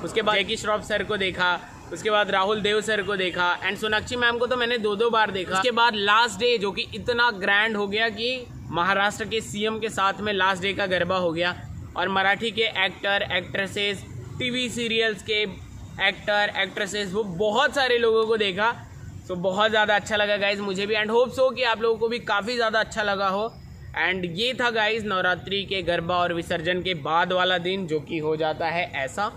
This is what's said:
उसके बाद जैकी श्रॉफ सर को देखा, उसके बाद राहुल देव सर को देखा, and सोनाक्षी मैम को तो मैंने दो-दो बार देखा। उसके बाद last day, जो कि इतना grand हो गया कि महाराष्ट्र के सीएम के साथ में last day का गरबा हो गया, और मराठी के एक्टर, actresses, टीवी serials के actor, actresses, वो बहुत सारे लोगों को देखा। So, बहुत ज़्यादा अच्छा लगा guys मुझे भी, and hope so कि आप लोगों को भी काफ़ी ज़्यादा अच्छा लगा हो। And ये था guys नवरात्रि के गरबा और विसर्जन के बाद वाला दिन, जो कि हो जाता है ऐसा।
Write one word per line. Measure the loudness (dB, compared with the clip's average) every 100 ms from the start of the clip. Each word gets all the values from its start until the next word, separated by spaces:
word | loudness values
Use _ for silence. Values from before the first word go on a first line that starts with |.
उसके | -2 0
बाद | 2 2
जैकी | 2 -2
श्रॉफ | 0 -2
सर | 0 -4
को | -2 -2
देखा, | -2 0 0 0 -6 -18 -12
उसके | -4 2
बाद | 2 4
राहुल | 2 2 2
देव | 2 0
सर | 2 -2
को | 0 -2
देखा, | -2 0 0 0
and | -2 -2
सोनाक्षी | 0 -2 -2 0
मैम | 0 2
को | 0
तो | 0
मैंने | 0 0
दो-दो | 0 2 2
बार | 4 2
देखा। | 0 0
उसके | 2 2
बाद | 4 4
last | 4 4 6 4 2
day, | 2 2
जो | 0
कि | -4 -8
इतना | -6 -2 2 2
grand | 2 2 4 4 0
हो | -2
गया | 0 -2
कि | -2 -4 -4 -8 -14 -6
महाराष्ट्र | 0 2 2 2 0
के | -4 -4
सीएम | -4 -2 -2 -2
के | -4
साथ | 0 0 0
में | -2
last | 2 2 2
day | -2
का | -2 0
गरबा | 0 2 0
हो | 0
गया, | 0 -2 -2 -10 -12 -10 -4
और | 0
मराठी | 2 2 2 0
के | 0
एक्टर, | -2 0 -2 0 0 0 0
actresses, | -4 -4 -4 -4 -2 -2 -4 -8 -12 -12 -6
टीवी | -4 -2 -4
serials | -4 -2 2 0 -2
के | -2 -2 -2 -6 -14 -16 -14 -2 0
actor, | 0 0 2 2 0
actresses, | -4 -2 -4 -4 -4
वो | -4
बहुत | -4 0 2 4 2
सारे | 2 2 4
लोगों | 4 4 2
को | 2
देखा। | 0 0 0 -2 -12 -16 -14 -14 -8
So, | -2
बहुत | 0 2 4
ज़्यादा | 4 4 2
अच्छा | 2 0
लगा | 2 2
guys | 2 0
मुझे | -2 -2 0
भी, |
and | 0 2
hope | 4 4
so | 4 2 2
कि |
आप | 0 2
लोगों | 0 2
को | 0
भी | -2
काफ़ी | 0 0 0
ज़्यादा | 0 2 2
अच्छा | 0 -2
लगा | -2 0 0
हो। | 0 -4 -6 -18 -16 -10 -2 0
And | 0
ये | -4 -2 -2
था | 0 0
guys | 2 0 0
नवरात्रि | 0 0 2 0 -2 -4
के | -2 -4
गरबा | 0 -2 0 0
और | 2
विसर्जन | 0 -2 -2 0 -2
के | -2
बाद | -4 0 2 2
वाला | 2 2 2
दिन, | 0 -4 -2
जो | -4
कि | -2 -4
हो | -2 0
जाता | 0 0 -2
है | -2 -4
ऐसा। | -4 -4 -4 -4